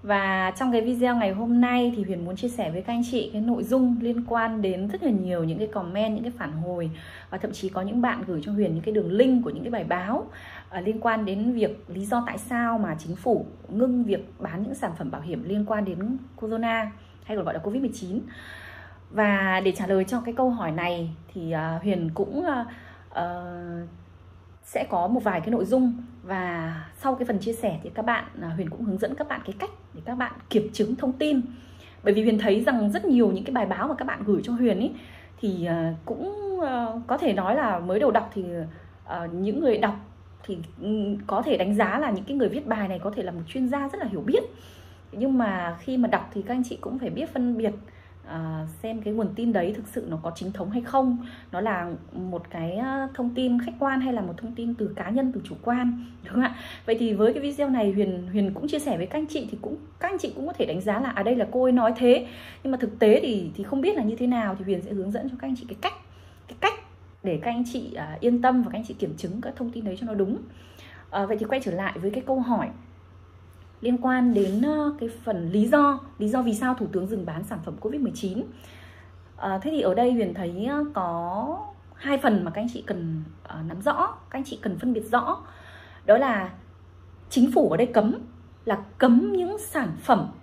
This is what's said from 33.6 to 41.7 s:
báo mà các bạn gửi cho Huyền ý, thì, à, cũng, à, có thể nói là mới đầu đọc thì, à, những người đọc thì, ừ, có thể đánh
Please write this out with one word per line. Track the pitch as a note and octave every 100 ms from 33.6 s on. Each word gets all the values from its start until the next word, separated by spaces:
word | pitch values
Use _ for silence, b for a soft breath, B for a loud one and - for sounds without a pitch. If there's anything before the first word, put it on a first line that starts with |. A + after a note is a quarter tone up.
| G3
báo | F3+ B3
mà |
các | C4+
bạn | B3+ - G#3
gửi | F#3+
cho | -
Huyền | A#3+ B3 F#3
ý, | C4+ B B B B -
thì, | G#3+ F3+
à, | E3+ E3+ E3 D#3+
cũng, | - B3+ F#4 G#4 G4+ F#4+
à, | D4+ B3+ A#3 A3+ A#3
có | B3+
thể | E4+
nói | G3 F#3
là | C4 B3+ F3+
mới | F3 F#3+
đầu | C#4
đọc | A3 G#3+
thì, | G#3 F3+ F3 D#3+ B B B
à, | - E3+ E3+
những | E3+ G3 A3
người | D4+ G#3+
đọc | G#3+ G3+ - - - - -
thì, | F3+ E3 -
ừ, | F#3+ G#3+ G3+ G3+ -
có | G3+
thể | C4 A#3+
đánh | F#3+